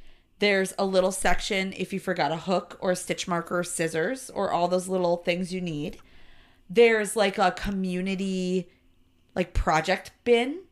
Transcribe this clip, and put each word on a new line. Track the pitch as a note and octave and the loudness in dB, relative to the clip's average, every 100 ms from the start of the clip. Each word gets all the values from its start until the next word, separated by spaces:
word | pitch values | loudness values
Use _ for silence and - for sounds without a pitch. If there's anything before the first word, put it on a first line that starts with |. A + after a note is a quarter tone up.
| - - _ - | -16 -20 _ 0
There's | G#3 G3 F#3+ - | 2 2 0 -2
a | |
little | G3 F#3 F#3 | 0 2 2
section | F#3 F#3+ F3 - G3 F#3+ F#3 | 2 2 2 2 -2 -2 -6
if | F3+ | -6
you | F#3+ | -6
forgot | F#3+ F3+ D3 | -4 -2 0
a | D#3+ | -2
hook | E3 F#3 - - | 0 -2 -2 -6
or | F#3+ | -2
a | F3+ | -2
stitch | - E3 - | -2 -6 -2
marker | E3+ E3 F3 | -4 -2 -4
or | |
scissors | F3 - E3 D#3+ F3 C4 - | -4 -2 -2 0 -2 -4 -8
or | - G3 | -4 -2
all | E3 F3 | 0 2
those | F3+ F3+ | 0 0
little | F#3 F3 F3 | 0 2 0
things | - F3 F3+ | 0 -2 -2
you | F#3 | -4
need. | F3+ D3+ D3 - - - - - - _ - | -4 -6 -6 -10 -20 -20 -20 -20 -20 _ -4
There's, | F#3 A#3 A3 G3+ A3+ | 6 6 6 0 2
like, | G3+ G3+ | 2 4
a | F#3 | 0
community, | F3+ G3 G3 F#3+ F3+ F#3+ F#3+ G3 F#3 F#3 F#3 F3 _ _ _ _ _ _ | 2 -4 -4 -2 -2 -2 -2 -2 -2 0 -2 -2 _ _ _ _ _ _
like, | - F3+ | -4 -2
project | - - D#3+ E3 G3 - _ | 0 2 2 2 -2 -4 _
bin | - A#3 B3 E4+ F#4 | 2 4 2 -6 -12